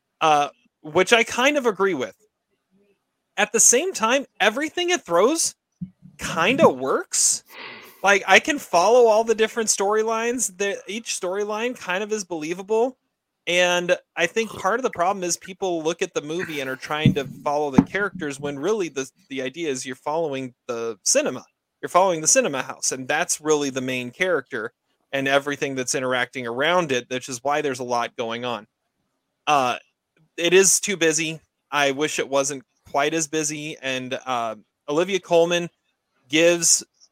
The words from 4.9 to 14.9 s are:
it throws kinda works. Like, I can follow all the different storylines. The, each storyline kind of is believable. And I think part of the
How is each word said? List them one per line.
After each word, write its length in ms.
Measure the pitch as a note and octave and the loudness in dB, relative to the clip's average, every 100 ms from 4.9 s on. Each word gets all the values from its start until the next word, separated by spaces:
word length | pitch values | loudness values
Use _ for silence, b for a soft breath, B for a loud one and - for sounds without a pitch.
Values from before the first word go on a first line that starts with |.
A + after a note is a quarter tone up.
it 120 | F4 | -2
throws 520 | - E3+ G#3+ E4 - - _ - - _ - - | 0 4 4 2 -2 -6 _ -14 -14 _ -20 -12
kinda 500 | - E3+ F3 C4+ C#4+ | -6 0 0 2 2
works. 720 | C3 C3 A3 F#4+ - - - - B B B B B | 0 -4 -4 -4 -2 -2 -2 -8 B B B B B
Like, 200 | F#3+ G3+ F#3+ | 2 2 6
I 120 | G3 | 6
can 200 | - D4 | 6 -4
follow 480 | - F3 F#3+ B3 A#3 | 0 2 6 6 6
all 180 | G#3+ | 6
the 100 | A3+ | 2
different 340 | G#3+ A3 - A3 | 0 0 -2 -2
storylines. 880 | - G3 G#3+ A3 A3+ A#3 B3 G#3+ F3+ | 0 0 0 0 -2 -2 -2 -4 -4
The, 240 | G3+ F#3 - | -4 -4 -8
each 320 | G#3 A3+ - | -10 -8 -6
storyline 560 | F3+ F#3+ G#3 G#3+ A#3+ A#3+ | -4 -4 -4 -4 -6 -6
kind 280 | - F3+ | -4 -4
of 80 | G#3+ | -4
is 120 | G#3+ | -6
believable. 720 | F#3 E3 D3+ F3+ G3 A3 B3 - _ _ _ _ - | -6 -6 -6 -6 -2 0 0 -2 _ _ _ _ 0
And 520 | F3 F3+ F3 F3 F3 _ - | 2 4 2 2 0 _ -2
I 100 | E3 | -2
think 240 | A3+ A3 | -2 -4
part 280 | - F#3+ A3+ | -2 -2 0
of 60 | |
the 60 | B3+ | -2